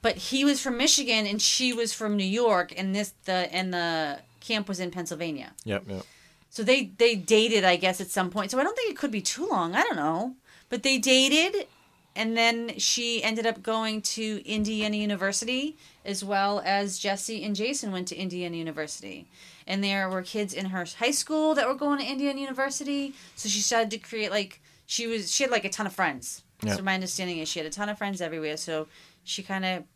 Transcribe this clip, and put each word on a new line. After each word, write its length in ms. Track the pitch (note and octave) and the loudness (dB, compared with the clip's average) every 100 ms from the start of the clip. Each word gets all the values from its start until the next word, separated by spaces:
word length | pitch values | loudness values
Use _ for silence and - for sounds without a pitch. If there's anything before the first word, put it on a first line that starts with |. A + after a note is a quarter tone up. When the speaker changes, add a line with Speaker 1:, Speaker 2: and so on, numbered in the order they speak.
Speaker 1:
But 140 | A3+ F#3 | 2 0
he 260 | - C4+ | 0 4
was 160 | C#4+ C#4 | 4 4
from 180 | C4+ A#3+ | 0 2
Michigan 500 | C#4+ C#4+ B3 A3 G#3 | 4 4 4 2 2
and 120 | G#3 | 2
she 320 | - - B3+ | 2 4 2
was 200 | A#3 A#3 | 0 -2
from 240 | - A3 G#3 | -2 0 0
New 60 | F#3+ | 2
York. 480 | G#3+ A#3+ F#3+ F3 - | 2 4 4 2 -4
And 200 | F#3+ F#3+ | -2 -2
this, 180 | G#3 - - | -2 -6 -2
the, 280 | F#3 F3+ | 0 0
and 180 | F3+ F#3 | -2 -2
the 480 | F3+ E3+ D#3+ D#3 C#3 - _ | -2 0 0 -2 -4 -12 _
camp 280 | - A3 G3+ | -4 -2 -2
was 120 | F#3 | -4
in 100 | F#3 | -4
Pennsylvania. 640 | F3+ E3+ D#3+ E3 D3 - - | -6 -8 -6 -6 -6 -10 -12
Speaker 2:
Yep, 200 | - G2 G2 | -4 -4 -4
yep. 180 | F#2+ - - - _ _ - | -10 -10 -18 -20 _ _ -6
Speaker 1:
So 60 | |
they, 280 | G#3+ C4+ G3+ - | 4 4 4 4
they 160 | A#3 | 4
dated, 500 | A3 D#3+ G#3+ A3+ G#3+ | 4 4 6 6 6
I 120 | F#3 F3 | 6 4
guess, 260 | F#3 F#3 | 2 0
at 80 | F#3 | -2
some 220 | - F#3 | -2 0
point. 180 | F#3+ G3 | -2 -2
So 80 | B3+ | 0
I 40 | |
don't 120 | D4+ A#4 | 0 0
think 140 | A#4 | -4
it 80 | - | -2
could 140 | C#4+ | -2
be 100 | G#3+ | -2
too 240 | - - F#4 | -2 -2 0
long. 280 | G#3+ E3+ G3 | 0 2 2
I 80 | |
don't 120 | G4+ G#3 | 2 2
know. 380 | D3 E3 A#3+ B3+ _ - _ | 0 0 -2 -8 _ -20 _
But 120 | B3 | -2
they 160 | C4+ C4+ | 2 2
dated, 720 | C4+ C4 C4+ D4 F4 G#4 - - _ _ _ - | 6 8 8 6 4 2 -4 -12 _ _ _ -4
and 200 | A3 A3+ | -2 4
then 440 | A3+ A#3 A#3 - | 4 2 -2 -2
she 420 | - - A#3+ A#3 | 0 0 0 0
ended 240 | G#3+ A3 A#3 | 0 0 0
up 160 | A3+ | 0
going 400 | F#3+ A3 A3 G#3+ G#3 - | -2 -2 0 -2 -4 -4
to 240 | A3 G#3+ | -4 -4
Indiana 540 | - G#3+ G#3 A3 G#3+ G#3+ | -4 -2 0 0 0 0
University, 800 | G#3 G3+ G3 G3 A3+ B3+ C#4+ D#4 - - | 0 0 0 -2 -2 -2 -2 -8 -20 -16
as 200 | - F#3+ | -8 -6
well 400 | G3 G3+ G3 G3+ F#3 | -2 2 2 2 2
as 320 | G3 G3+ F#3 | 0 0 -2
Jesse 460 | G3+ G3 - A3 | -2 -2 -4 -6
and 120 | - G3+ | -4 -2
Jason 360 | A3 C#4 A3 | -2 -2 -4
went 160 | F#3 F3+ | -4 -6
to 80 | - | -6
Indiana 420 | F#3 F3+ F3 E3+ | -6 -4 -6 -4
University. 680 | E3 D#3 D3+ - G2 F#2 E3+ - - - - | -6 -6 -6 -8 -12 -14 -16 -20 -20 -20 -6
And 160 | G3 | -2
there 260 | G3 G3 F#3+ | 0 0 0
were 140 | F#3 | -2
kids 280 | F3+ A3 G#3 | -4 -4 -4
in 140 | F#3+ F#3+ | -4 -4
her 180 | F#3 E3+ - | -4 -6 -2
high 140 | A#3+ | 0
school 420 | C#4+ - D#4 D#4 | 0 0 2 4
that 140 | D4 A#3+ | 4 2
were 80 | C4+ | 0
going 240 | D4 C#4+ | 0 0
to 60 | A#3 | 0
Indiana 280 | C4+ C#4+ C#4 | -2 -2 -2
University. 720 | C#4 C4 C4+ C4+ C#4+ C#4+ C#4 C#4 - - | -6 -2 -2 -2 -4 -4 -4 -8 -20 -10
So 120 | A3 | -2
she 100 | G3+ | 0
started 320 | G3+ A#3 A3 | 2 2 2
to 80 | A3 | -2
create, 320 | - A3+ G#3 | -8 -4 -2
like, 280 | G3+ G3 - _ - _ | 0 -2 -8 _ -20 _
she 180 | - A#3 | -4 -2
was, 260 | A3+ F#3 | -2 0
she 120 | - | 0
had, 80 | C4+ | 2
like, 120 | A#3 | 2
a 60 | G3 | 0
ton 160 | - G#3 | -4 -4
of 80 | |
friends. 480 | F#3 F3 C3 - - _ _ | 0 0 0 -10 -12 _ _
Speaker 2:
Yeah. 120 | G#3+ G3 | -2 0
Speaker 1:
So 60 | |
my 140 | F#3+ F#3+ | 0 -2
understanding 420 | F#3 - F3+ E3+ | -2 -4 -4 -4
is 100 | D#3 | -4
she 120 | F3 | -4
had 80 | D#3 | -6
a 20 | |
ton 180 | F3 G#3 | -4 -6
of 120 | G#3 | -4
friends 200 | G3+ F#3+ | -4 -4
everywhere. 380 | E3+ D#3+ D#3 D#3 | -4 -4 -4 -4
So 300 | - D#3+ D#3 - - _ | -4 -4 -4 -10 -20 _
she 200 | - - | -10 -8
kinda 400 | F#3 F#3+ F#3 F#3 - | -4 -2 0 -2 -6